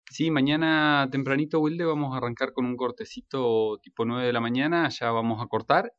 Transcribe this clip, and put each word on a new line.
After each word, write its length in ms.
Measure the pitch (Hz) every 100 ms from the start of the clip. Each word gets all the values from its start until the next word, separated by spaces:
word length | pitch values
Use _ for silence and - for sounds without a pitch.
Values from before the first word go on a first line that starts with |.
| -
Sí, 220 | - 160
mañana 760 | 147 139 156 160 156 151 143 131
tempranito, 480 | 135 135 135 151 160
Wilde, 260 | 151 170
vamos 300 | 165 151 139
a 40 | 131
arrancar 340 | 120 117 135
con 120 | -
un 120 | 123 123
cortecito 1040 | 123 - 107 123 - 135 120 113 107 107
tipo 220 | - -
nueve 200 | 117 123 123
de 40 |
la 80 | 120
mañana, 480 | 117 127 151 170 147
ya 220 | - 117
vamos 320 | 117 113 110
a 60 | 120
cortar 420 | 110 - 156 233